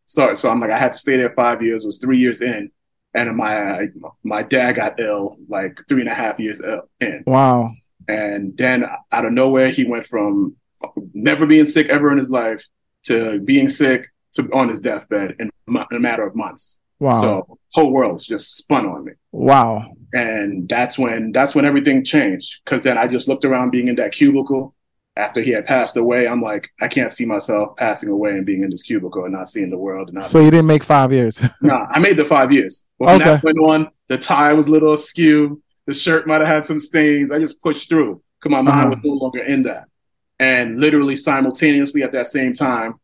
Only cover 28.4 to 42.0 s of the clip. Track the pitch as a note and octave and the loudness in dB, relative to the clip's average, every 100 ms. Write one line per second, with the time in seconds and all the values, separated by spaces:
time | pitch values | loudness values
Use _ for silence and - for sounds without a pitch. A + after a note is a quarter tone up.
28.4 | F#2+ F#2+ F#2+ F2 - A2 F2+ F#2+ F#2 F#2 | -4 -4 -4 -6 -6 -6 -6 -8 -8 -8
29.4 | F#2 A2 F#2 F2+ G2 F#2+ F2 F#2 - D#3+ | -10 -8 -8 -6 -8 -10 -12 -10 2 6
30.4 | D#3 E3 D#3 D3+ - D3 C3 C3 A#2 - | 8 8 6 4 4 4 4 2 0 0
31.4 | C3 - D3 B2+ - D3+ F#3+ D#3+ D3+ D3+ | -4 0 0 0 0 2 2 2 4 4
32.4 | C3 C#3 - - - - C3+ F#3 D#3 D3+ | 4 4 2 -6 -18 0 6 6 6 4
33.4 | D#3 D#3 D#3 D#3 D#3 _ - B2+ - D3 | 4 4 4 4 0 _ -6 -4 0 2
34.4 | D3 D#3 D3 D#3 D#3 D3+ - - D#3+ D3+ | 4 4 4 4 4 2 -2 2 4 4
35.4 | D3 D3 _ _ - C#3 - D#3+ D#3 D#3 | 2 -4 _ _ -8 -4 0 0 2 0
36.4 | D#3 D3+ D3 D#3 - D#3+ D3+ D3 C#3 D3 | 2 0 -2 -6 -2 0 2 2 0 -2
37.4 | D#3 - E3 D3 - E3 A#2+ F2+ _ _ | -4 -4 -6 -4 0 0 0 -4 _ _
38.4 | D3 C#3 C3+ C#3 B2+ A2+ D3 C#3 C3 B2+ | -2 2 2 4 2 0 -4 -4 -4 -6
39.4 | B2 C3+ A#2+ F#2+ - _ _ _ _ - | -2 -2 -2 -6 -14 _ _ _ _ -2
40.4 | C3 B2+ A#2 A2+ D3+ D3 C#3 C3+ - C#3 | 0 2 -2 0 2 4 2 -2 -2 0
41.4 | C3 B2+ D3+ C#3+ C#3 D3 | 0 0 2 2 0 -2